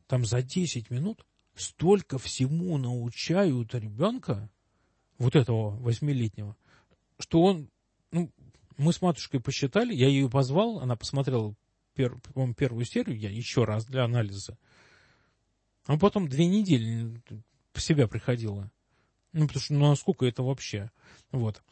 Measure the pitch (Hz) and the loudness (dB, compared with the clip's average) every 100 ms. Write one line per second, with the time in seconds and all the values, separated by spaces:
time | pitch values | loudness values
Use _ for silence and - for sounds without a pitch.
0 | - 131 117 123 127 185 170 123 110 120 | -2 0 2 0 0 -2 -2 -4 -6 -4
1 | 190 226 _ _ _ - - - 165 202 | -4 -6 _ _ _ -14 -12 0 4 4
2 | - 131 - - 131 165 180 147 123 123 | 2 -8 -6 -2 0 0 -2 -2 -2 -4
3 | 120 - - 170 196 127 113 120 107 104 | -6 -6 0 2 2 2 -2 -6 -6 -2
4 | 190 254 - 104 107 _ _ _ _ _ | -2 -2 -4 -6 -6 _ _ _ _ _
5 | _ - 123 156 120 113 107 107 120 113 | _ 0 4 4 4 0 -2 -4 -2 -2
6 | 147 135 113 - 104 - _ _ _ _ | 0 -2 -2 -6 -14 -14 _ _ _ _
7 | _ - - 165 185 175 135 _ _ _ | _ -18 0 4 4 2 -4 _ _ _
8 | _ - 120 _ - _ _ - 151 - | _ -4 -4 _ -20 _ _ -2 0 2
9 | 180 156 - 135 131 - 139 202 240 156 | 0 0 -2 -4 -2 -2 0 0 2 4
10 | 135 139 135 135 131 151 233 202 127 117 | 4 4 2 2 2 2 0 -2 -4 -4
11 | - 139 135 123 107 104 _ _ _ - | -4 -4 0 0 -2 -6 _ _ _ -2
12 | 123 127 - 131 127 113 135 117 120 240 | -2 -4 -10 -4 -4 0 -2 -2 -4 -2
13 | - 113 104 107 - - 110 107 110 131 | -2 -4 -6 -6 -2 0 2 0 -4 -2
14 | 120 120 104 98 - - _ _ _ _ | 0 0 -2 -6 -12 -16 _ _ _ _
15 | _ _ _ _ _ _ _ _ - 151 | _ _ _ _ _ _ _ _ -2 2
16 | 202 208 165 135 170 208 190 131 113 113 | 4 2 0 2 4 4 4 2 2 -4
17 | 117 117 - 107 - _ _ - - 151 | -6 -10 -16 -18 -18 _ _ -6 0 2
18 | 113 113 - 123 110 101 101 _ _ _ | 2 0 -4 -4 -4 -8 -10 _ _ _
19 | _ _ _ 160 151 135 - 143 147 143 | _ _ _ -2 -2 -2 -2 4 4 4
20 | - - 127 - 127 135 - 104 104 _ | 0 0 0 0 -4 -4 -6 -8 -8 _
21 | - - _ 131 110 - _ | -20 -20 _ -2 -2 -4 _